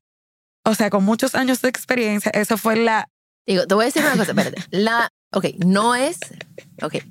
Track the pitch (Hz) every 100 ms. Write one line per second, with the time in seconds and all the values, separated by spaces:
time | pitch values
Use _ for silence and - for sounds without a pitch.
0 | _ _ _ _ _ _ - 214 208 202
1 | 196 226 269 - 254 254 247 247 - 254
2 | 220 208 208 208 208 220 226 220 233 220
3 | - _ _ _ - 185 170 196 233 330
4 | 294 233 202 139 - - - 175 214 233
5 | 233 _ _ - - - 175 196 226 247
6 | 277 349 - - - - - - 151 147
7 | -